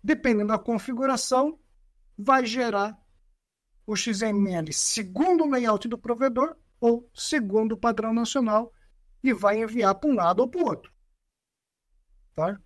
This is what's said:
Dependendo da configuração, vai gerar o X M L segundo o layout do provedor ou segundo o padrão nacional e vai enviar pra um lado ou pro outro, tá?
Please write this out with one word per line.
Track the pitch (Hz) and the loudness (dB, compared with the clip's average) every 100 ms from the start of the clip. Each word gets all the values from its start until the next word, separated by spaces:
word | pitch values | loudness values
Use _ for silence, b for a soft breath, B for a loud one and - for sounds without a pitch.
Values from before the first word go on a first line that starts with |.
Dependendo | 208 311 262 214 208 | 0 0 2 2 2
da | 214 | -2
configuração, | 214 226 - 240 269 254 - 254 285 320 _ _ _ _ _ - | -2 -4 -4 -2 0 0 0 2 0 -2 _ _ _ _ _ -8
vai | 208 269 | 2 2
gerar | 240 240 240 202 208 214 _ _ _ _ _ _ _ _ - | 2 -2 -2 -2 -4 -6 _ _ _ _ _ _ _ _ -6
o | 208 | -4
X | - 196 | -2 -2
M | 220 208 196 | -2 0 0
L | 175 156 | -2 -4
segundo | 160 - - 190 185 349 349 | -4 -2 -4 -6 0 2 4
o | 311 | 2
layout | 262 233 208 240 | 2 2 0 -2
do | 240 | -8
provedor | 226 226 269 240 294 320 _ _ | -6 0 0 2 -2 -4 _ _
ou | 233 233 240 | 2 2 -4
segundo | - - 311 208 208 220 | -10 -4 -2 0 0 0
o | 214 | 0
padrão | 233 226 226 | -2 -2 -2
nacional | 226 233 277 233 214 226 _ _ _ _ _ | 0 0 0 2 0 0 _ _ _ _ _
e | 262 | -2
vai | 240 202 214 | 2 2 2
enviar | 226 233 247 | -2 0 2
pra | 190 302 | 2 0
um | 247 | 2
lado | 170 180 | 2 2
ou | 247 | 0
pro | 359 302 | 0 -2
outro, | 156 - _ _ _ _ _ _ _ _ _ _ _ _ _ _ | -2 -12 _ _ _ _ _ _ _ _ _ _ _ _ _ _
tá? | - 165 196 | -4 -4 -4